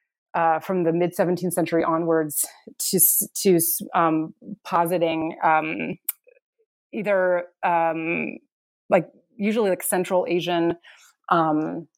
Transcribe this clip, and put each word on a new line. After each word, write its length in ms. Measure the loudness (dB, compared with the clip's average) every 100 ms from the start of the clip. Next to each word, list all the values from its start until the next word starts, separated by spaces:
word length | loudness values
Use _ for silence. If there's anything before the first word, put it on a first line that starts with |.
| _ _ _
uh, 260 | 0 0 0
from 240 | 0 0
the 100 | 2
mid 220 | 2 0 0
seventeenth 380 | 0 0 -2
century 300 | -2 0 0
onwards 640 | 2 0 2 0 0 -4 -6 -10 -18 -8
to 200 | -2 2
s-, 300 | 2 2 -2 0
to 200 | 4 4
s-, 260 | 2 -4 -2 0
um, 380 | 2 2 -2 -10 -16 -16
positing, 720 | -4 0 2 2 0 -2 -4 -2
um, 540 | 2 2 0 -6 -6 -8 -10 -14 _ _ _ _ _ _ _
either, 520 | -6 0 2 2 0 -4 -4
um, 760 | 0 2 0 -2 -4 -4 -6 -10 _ _ _ _ 0
like, 180 | 0 0 -12 _ -4
usually, 320 | -2 0 0
like, 120 | 0
Central 440 | -2 -2 0 0 0
Asian, 480 | -2 0 0 0 -2 -10 -20 -20 _ 0
um, 580 | 2 2 0 -2 -8 -12